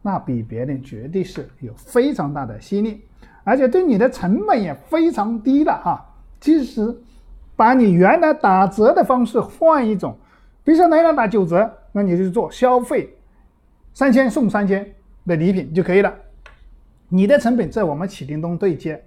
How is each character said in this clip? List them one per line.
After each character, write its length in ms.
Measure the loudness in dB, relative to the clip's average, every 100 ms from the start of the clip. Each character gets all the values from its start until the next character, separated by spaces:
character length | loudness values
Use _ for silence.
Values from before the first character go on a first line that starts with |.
那 160 | -6 -6
比 240 | -6 -8
别 240 | -6 -8
人 180 | -8 -8
绝 240 | -10 -16 -8
对 160 | -6
是 240 | -6 -10 -16 -16
有 120 | -18
非 360 | -18 -4 -2 0
常 220 | -4 -8
大 120 | -8
的 140 | -10 -14
吸 180 | -6 -4
引 60 |
力， 180 | -4 -8 _ -20 -20 -10
而 120 | -2
且 120 | 0 2
对 160 | 0
你 140 | 0 2
的 100 | 0
成 360 | -2 -2 -2 0
本 140 | -2
也 120 | -2
非 380 | -10 -6 0 0
常 280 | 0 -6 -4
低 240 | 0 0
的 80 | 0
哈。 320 | -2 -4 -6 -10 -20 -20 -6
其 220 | 0 0
实 340 | 0 -4 -4 -6 -18 -20 -20 -20 -14
把 200 | 2 4
你 160 | 6 4
原 280 | 6 4 4
来 140 | 2
打 320 | 2 2 2
折 260 | 2 2 4
的 80 | 4
方 200 | 2 0
式 160 | 0 -2
换 480 | -4 0 2 4 0
一 80 |
种， 220 | -4 -6 -12 _ _ _ _
比 80 | 2
如 60 | 4
说 100 | 6
原 160 | 4
来 100 | 4
打 140 | 2 0
九 180 | 0
折， 260 | 0 0 0 -4 -8
那 100 | -4
你 160 | -2 0
就 100 | 0
做 180 | -2 -4
消 300 | -2 2 2
费 360 | 0 -4 -6 -18 _ _ _ _ _ _ -20
三 180 | -2 2
千 160 | 2 2
送 220 | 0 -2
三 180 | -2 -2
千 240 | -4 -6 -20 _ _ -4
的 80 |
礼 180 | 0 0
品 180 | -2 -2
就 120 | -4
可 120 | 0
以 60 | 2
了。 100 | 0 -4 -20 -20 -20 _ -20 -20 _ _ _
你 180 | 0 4
的 100 | 2
成 180 | 2
本 140 | -2 -2
在 140 | -4
我 100 | -4
们 140 | -4 -8
启 180 | -10
灵 160 | -10 -8
东 160 | -6 -4
对 180 | -4
接 280 | -4 -8 -10